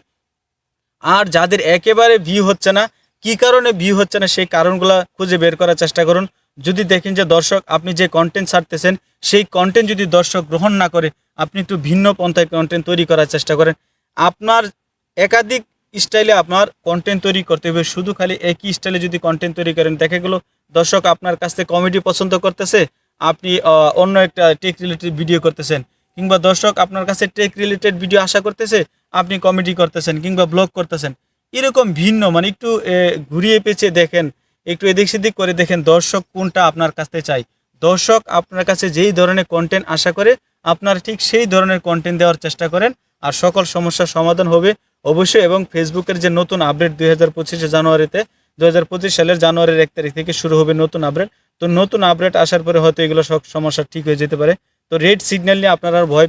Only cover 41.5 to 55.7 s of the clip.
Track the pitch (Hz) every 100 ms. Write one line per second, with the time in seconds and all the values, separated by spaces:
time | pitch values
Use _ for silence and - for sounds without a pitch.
41.5 | 190 190 185 175 170 170 175 175 160 160
42.5 | - 165 175 226 254 _ _ 143 139 180
43.5 | 190 180 175 170 - 175 165 165 175 175
44.5 | 170 185 214 _ _ 139 160 185 226 175
45.5 | 190 185 165 160 175 180 180 175 170 175
46.5 | 185 151 147 165 151 160 160 165 160 156
47.5 | 170 160 156 160 156 156 185 220 _ _
48.5 | - 165 170 165 180 190 175 165 175 165
49.5 | 170 165 160 156 - 151 147 160 160 165
50.5 | 156 156 156 160 170 147 147 202 _ _
51.5 | _ 170 170 196 220 185 165 185 170 165
52.5 | 175 165 170 160 156 160 156 151 156 -
53.5 | 160 156 147 143 165 151 147 147 151 151
54.5 | 190 _ _ _ 165 170 202 - 196 180
55.5 | 196 196